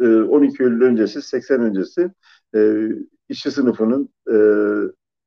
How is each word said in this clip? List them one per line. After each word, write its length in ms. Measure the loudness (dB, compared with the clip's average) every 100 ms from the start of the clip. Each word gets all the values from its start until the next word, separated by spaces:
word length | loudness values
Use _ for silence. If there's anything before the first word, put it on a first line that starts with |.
e, 60 | 2
on 360 | 2 4 2
iki 200 | 2 0
Eylül 200 | 0 2
öncesi, 400 | 2 2 -2 -4
seksen 380 | -8 -6 -2 0
öncesi, 500 | 0 -2 -4 -4 -6 _ _ _ _
e, 340 | 0 2 0 -4 -8 -12 _ -16
işçi 220 | -10 -8
sınıfının, 580 | -2 -2 0 0 -2 -4 _ -2
e, 40 | 2 4 2 0 -2 -6 -10 _ _